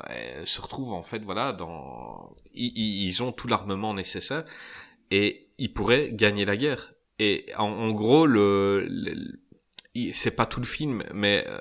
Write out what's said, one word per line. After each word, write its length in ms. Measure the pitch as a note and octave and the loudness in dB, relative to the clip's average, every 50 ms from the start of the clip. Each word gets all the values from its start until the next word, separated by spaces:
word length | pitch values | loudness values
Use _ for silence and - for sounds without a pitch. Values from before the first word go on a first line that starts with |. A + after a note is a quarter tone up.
| - - | -12 -12
est, 360 | A#1+ A#1+ A1+ B1 B1+ D2 F2 | -10 -10 -10 -10 -10 -10 -6
se 160 | - - - | -6 -6 -6
retrouve, 320 | - - - - C3+ A#2+ G2+ | -8 -10 -8 -8 -6 -6 -6
en 100 | F2 E2 | -8 -8
fait, 160 | - B2 G#2+ G#2 | -8 -10 -8 -8
voilà, 260 | G2 F#2 G#2+ B2+ C#3 | -6 -4 -4 -4 -4
dans, 840 | A2 F2 F2 E2 E2+ D2+ C2 C2+ B1 A#1+ A#1+ A#1 G1+ G1+ G1+ - - - _ - - | -4 -6 -10 -10 -10 -12 -12 -12 -12 -12 -12 -12 -14 -14 -16 -20 -20 -20 _ -16 -8
ils, 180 | - A#2+ A#2+ - | -6 -6 -4 -2
ils, 300 | A2 A2 G#2+ G2+ G2 G2 | -2 -2 -2 -2 -2 -2
ils 160 | F#2 F2+ G#2 B2 | -2 -2 -2 -2
ont 100 | B2+ A#2 | -4 -4
tout 160 | - - A#2+ | -6 -2 0
l'armement 440 | A#2 G2+ G2 G2+ F#2+ G2 G#2+ A2 G2+ | 0 0 0 -2 -4 -4 -2 -4 -4
nécessaire, 520 | F#2+ F#2 - - F#2 - - C3+ D#3+ D#3+ - - - - - - - - - _ _ _ - | -4 -4 -4 -4 -4 -4 -4 -4 -4 -6 -10 -16 -18 -18 -18 -18 -18 -18 -20 _ _ _ 0
et 400 | G2 G2+ G#2 G#2 - - _ _ _ | 2 4 4 4 0 -2 _ _ _
ils 160 | - B2+ - - | -8 -8 -6 -4
pourraient 380 | - G2+ G#2+ B2 C#3+ D3 - A2+ | -2 4 4 6 4 4 0 2
gagner 320 | G2+ G#2+ G#2 G2+ G2+ G2 | 4 4 4 6 4 2
la 100 | G2+ G2+ | 2 2
guerre. 380 | A2 C#3 D3+ C3 - - - - _ _ _ _ - G#2+ | 2 2 0 0 -2 -6 -14 -20 _ _ _ _ 0 2
Et 220 | G#2 F#2 - - - - | 2 2 2 -2 -6 -4
en, 100 | - G#2+ | -2 -2
en 260 | G#2 G#2 G#2 A2+ A2 | -2 -2 -2 -2 -2
gros, 340 | G#2+ G#2 G#2+ A2+ C#3 D#3+ E3 | 0 2 4 6 8 8 8
le, 580 | D3 A#2+ G#2 G2+ G2+ G2 G2 G2 G2 G2 G2 - - | 8 8 6 6 6 6 4 4 4 2 2 0 -2
le, 500 | F2+ F2 - - D#2 - - - - - _ _ - _ _ - - - - _ - | -4 -4 -4 -6 -6 -8 -8 -10 -12 -16 _ _ -20 _ _ -12 -12 -12 -12 _ -6
il, 180 | B2 A#2+ D#2+ | -6 -4 -2
c'est 200 | - - - A#2+ | -2 0 0 0
pas 160 | - - A2+ | 2 0 -2
tout 120 | - - B2+ | 0 0 -6
le 60 | A#2 | -6
film, 380 | - - - D3+ D3 B2 G2+ - - - | -6 -4 -4 -4 -2 -2 -4 -6 -6 -4
mais, 320 | G#2 G#2 G2+ G2+ F2+ - | 0 2 4 4 2 0
euh, 120 | - - - | -2 -8 -10